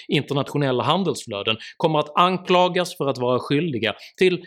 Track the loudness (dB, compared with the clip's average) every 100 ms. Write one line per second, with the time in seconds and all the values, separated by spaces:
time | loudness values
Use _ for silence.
0 | -2 -2 0 -2 -2 -2 0 0 0 0
1 | 0 -4 -6 -6 -4 -4 -6 -2 0 0
2 | 0 2 2 2 2 4 4 0 -4 -4
3 | -4 -2 0 0 0 -2 0 -2 -2 -4
4 | -8 0 2 2